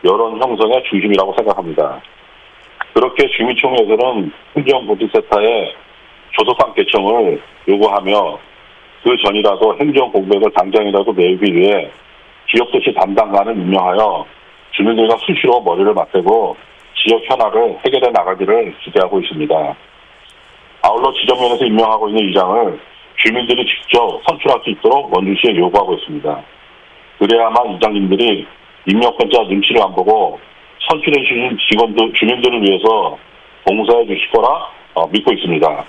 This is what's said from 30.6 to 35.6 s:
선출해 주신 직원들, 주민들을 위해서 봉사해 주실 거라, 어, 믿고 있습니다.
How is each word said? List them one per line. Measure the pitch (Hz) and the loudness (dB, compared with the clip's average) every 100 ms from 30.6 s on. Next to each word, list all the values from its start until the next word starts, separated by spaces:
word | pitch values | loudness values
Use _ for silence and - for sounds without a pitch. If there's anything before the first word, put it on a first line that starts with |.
| - - - | -20 -12 -4
선출해 | 160 156 143 123 | -2 0 0 0
주신 | 120 123 120 - | -2 -4 -4 -2
직원들, | 107 113 107 110 | 0 0 0 0
주민들을 | - 110 120 123 120 | 0 0 2 0 2
위해서 | 101 95 110 110 92 - - - - - - | 0 2 2 2 0 -6 -20 -20 -20 -6 -2
봉사해 | 104 107 117 113 | -2 2 2 2
주실 | 95 - | -4 0
거라, | 113 117 151 - - - | 2 2 0 -6 -16 -10
어, | - 82 | -4 -2
믿고 | 107 - | 0 0
있습니다. | 117 90 80 | -2 -2 0